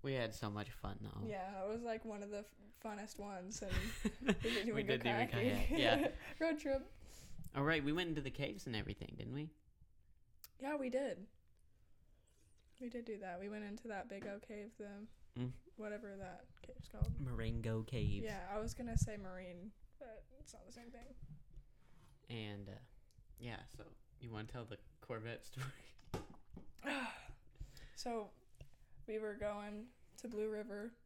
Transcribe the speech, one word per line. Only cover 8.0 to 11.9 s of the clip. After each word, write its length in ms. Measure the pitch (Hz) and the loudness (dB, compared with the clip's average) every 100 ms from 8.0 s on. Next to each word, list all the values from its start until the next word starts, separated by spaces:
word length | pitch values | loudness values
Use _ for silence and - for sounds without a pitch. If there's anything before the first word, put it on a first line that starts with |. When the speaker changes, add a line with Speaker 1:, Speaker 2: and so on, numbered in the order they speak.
| 175 | 4
Speaker 1:
into 120 | 151 | 2
the 80 | 135 | 0
caves 340 | - 143 104 - | 0 0 0 0
and 80 | 110 | 0
everything, 380 | 101 101 - - | 0 -4 -6 -6
didn't 160 | 113 | -4
we? 160 | 135 156 - - - - - - - - - - - | -2 -4 -8 -20 -20 -20 -20 -20 -20 -20 -20 -20 -6
Speaker 2:
Yeah, 140 | 269 302 | 0 2
we 120 | 254 | 4
did. 280 | 254 277 175 208 - - - - - - | 4 2 -2 -8 -16 -20 -20 -20 -20 -20